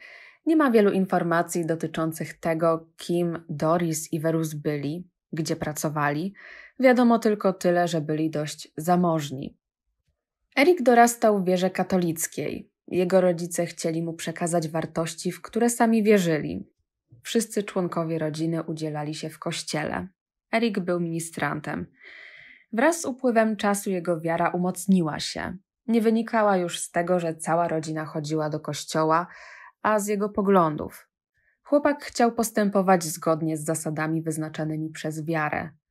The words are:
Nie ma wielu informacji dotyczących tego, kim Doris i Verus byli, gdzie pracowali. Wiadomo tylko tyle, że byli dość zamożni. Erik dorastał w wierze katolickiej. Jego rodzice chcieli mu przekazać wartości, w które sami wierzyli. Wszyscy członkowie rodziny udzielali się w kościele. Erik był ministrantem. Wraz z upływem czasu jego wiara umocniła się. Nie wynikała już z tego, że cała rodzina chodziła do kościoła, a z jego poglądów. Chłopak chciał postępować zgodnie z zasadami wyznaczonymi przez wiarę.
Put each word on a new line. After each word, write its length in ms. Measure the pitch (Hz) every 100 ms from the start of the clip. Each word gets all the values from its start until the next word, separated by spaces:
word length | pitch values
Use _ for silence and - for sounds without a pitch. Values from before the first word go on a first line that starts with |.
| - - - _ -
Nie 100 | 320
ma 160 | 285
wielu 200 | 226 202
informacji 760 | 185 190 180 170 170 170 175 165
dotyczących 720 | 165 160 160 160 156 147 -
tego, 500 | 170 165 165 160 - -
kim 460 | - 175 175 165 -
Doris 640 | 147 156 175 170 151 -
i 60 | 165
Verus 340 | 160 160 160
byli, 560 | 151 151 147 143 170 - _ _
gdzie 220 | 156 156 160
pracowali. 800 | 151 147 156 151 143 147 190 - - - - -
Wiadomo 400 | 254 240 240 233
tylko 340 | 233 208 196
tyle, 340 | 185 180 175 170
że 140 | 165
byli 280 | 151 156 156
dość 420 | 151 151 - - -
zamożni. 800 | 160 180 180 160 143 135 - - _ _ _ _ _ _ _ _ _ -
Erik 240 | 294 359
dorastał 600 | 247 233 233 233 220 202
w 40 | 180
wierze 240 | 185 185
katolickiej. 1000 | 185 185 190 175 160 - - 147 - - _ -
Jego 340 | 175 180 190
rodzice 440 | 180 170 170 - 170
chcieli 380 | - 170 165
mu 100 | 165
przekazać 540 | 165 - 160 170 175 156
wartości, 640 | 160 156 160 165 - 180
w 100 | 175
które 280 | - 226 240
sami 340 | 233 233 226
wierzyli. 640 | 208 208 170 156 - 87 - _ _ _ _ -
Wszyscy 420 | - 233 214 -
członkowie 560 | 202 196 175 170 165 165
rodziny 440 | 156 151 165 165
udzielali 520 | 160 160 156 151 151 156
się 140 | 156
w 100 | -
kościele. 680 | 165 160 - 151 151 - 185 _ _ _ _
Erik 260 | 226 233 196
był 200 | 180 175
ministrantem. 840 | 170 165 165 - 147 151 151 170 175 _ - - - - - - _
Wraz 280 | 214 294 330
z 40 | -
upływem 500 | 247 254 226 220 208
czasu 340 | 208 202 208
jego 300 | 185 170 165
wiara 300 | 165 165 170
umocniła 720 | 180 180 180 - 190 156 151
się. 380 | - - - 185 _ _ -
Nie 140 | 226
wynikała 560 | 220 226 226 233 208 190
już 220 | 175 -
z 120 | -
tego, 280 | 170 175 180
że 160 | 165 160
cała 320 | - 165 170
rodzina 380 | 160 156 156 156
chodziła 440 | 160 147 156 151
do 100 | 156
kościoła, 680 | 156 147 - 160 160 160 180 - - - - _
a 180 | 202 214
z 80 | 202
jego 220 | 202 208
poglądów. 800 | 208 196 196 160 151 - - - _ _ _ _ _
Chłopak 400 | - 294 294 285
chciał 280 | - - 240
postępować 720 | 233 226 - 202 202 190 185
zgodnie 540 | 165 165 165 160 160 156
z 80 | 151
zasadami 560 | 156 160 151 156 160
wyznaczonymi 680 | 160 156 156 156 156 156 160
przez 360 | 156 156 156 151
wiarę. 440 | 160 151 - 156 - _